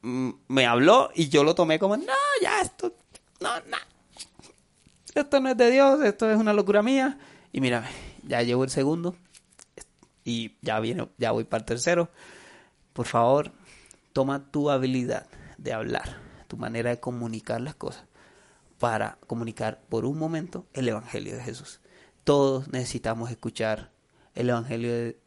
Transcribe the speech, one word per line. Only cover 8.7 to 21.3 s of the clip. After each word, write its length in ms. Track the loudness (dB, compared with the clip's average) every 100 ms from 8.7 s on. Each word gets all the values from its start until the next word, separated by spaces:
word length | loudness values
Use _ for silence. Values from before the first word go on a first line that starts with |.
| 0 0 0 -4 -8 _ -20 _ -20 -20 -20 -20 _ _ _
y 320 | -6 -6 -6 _
ya 180 | -4 -2
viene, 300 | -2 -4 -8 -4
ya 140 | -2
voy 140 | -2 -2
para 160 | -6
el 40 | -4
tercero. 460 | -4 0 0 -2 _ -20 -20 -20 -20 _ _ _
Por 140 | -8 -2
favor, 440 | 2 4 4 0 -12 -20 -20 _ -20 _
toma 380 | -2 0 -2 -4
tu 180 | -2 0
habilidad 580 | 2 0 0 -2 -6 -8 -20 -20 -14
de 160 | -8
hablar, 440 | -6 -4 -6 -6 -14 -20 -20 -16
tu 100 | -10
manera 340 | -8 -4 -4
de 80 | -4
comunicar 640 | -6 -8 -8 -8 -8 -6
las 140 | -6 -10
cosas 300 | -12 -12 -20 _ -20 _ _ _ _ _
para 380 | -2 -2 -4 -8 -10
comunicar 540 | -8 -8 -6 -6 -6 _
por 160 | -4 -4
un 120 | -4
momento 480 | -4 -6 -8 -14 -12
el 140 | -4 -4
evangelio 480 | -4 -8 -10 -10